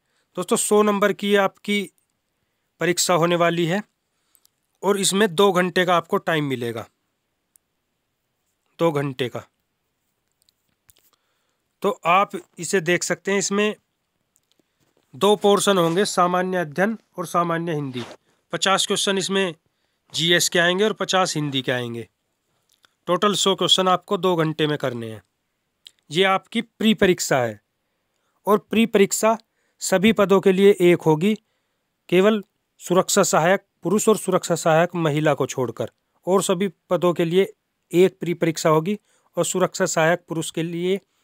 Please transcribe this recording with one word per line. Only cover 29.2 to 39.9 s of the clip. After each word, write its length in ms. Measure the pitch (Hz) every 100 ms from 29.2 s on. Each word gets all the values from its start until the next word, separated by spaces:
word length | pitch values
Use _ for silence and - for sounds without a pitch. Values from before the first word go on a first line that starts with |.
| 220 220 _ _ _ -
सभी 320 | - 190 214
पदों 280 | 208 190 190
के 120 | 196
लिए 240 | 185 196 196
एक 220 | 175 170
होगी, 320 | 160 156 196 214 _ _ _ _ _ _ -
केवल 360 | 175 202 214 - _ _ _
सुरक्षा 440 | - 180 - 202
सहायक 380 | 180 175 165 196 _ _
पुरुष 260 | 170 202 -
और 80 | 196
सुरक्षा 380 | - 180 -
सहायक 400 | 165 170 160 175
महिला 400 | 175 160 147 151
को 120 | 139 135
छोड़कर, 440 | - 120 - 110 _ _ _ -
और 160 | 190
सभी 260 | 170 180 202 - -
पदों 220 | 175 175
के 100 | 170
लिए 280 | 170 180 196 - _ _ _
एक 260 | 170 185 -
प्री 160 | 165
परीक्षा 340 | 165 165 156 170
होगी 300 | 156 165 208 _ _ _ -
और 80 |
सुरक्षा 420 | 165 185 180 -
सहायक 340 | 180